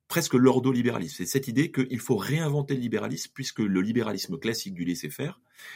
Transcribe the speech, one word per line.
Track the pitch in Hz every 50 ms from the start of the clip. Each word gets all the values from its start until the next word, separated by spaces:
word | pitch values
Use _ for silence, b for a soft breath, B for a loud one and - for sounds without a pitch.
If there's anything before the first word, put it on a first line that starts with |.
| _
presque | _ - 175 160 - -
l'ordolibéralisme. | 127 123 131 127 127 120 131 131 120 117 120 117 113 92 80 -
C'est | - 92
cette | 87 - 135 135 -
idée | 113 123 151 165 -
qu'il | - 127 127 127 113
faut | - - 131
réinventer | 101 95 101 139 160 165 151 143 147 139 139 139
le | 131
libéralisme, | 123 117 110 107 104 110 131 - - - _
puisque | - 135 - - -
le | 110 101 95 92
libéralisme | 92 107 113 120 113 107 104 95 - - 90 82
classique | - 110 117 113 - 98 95
du | 85 85
laisser-faire, | 85 87 82 - 76 73 - 131 151 - _ _ B B B B B B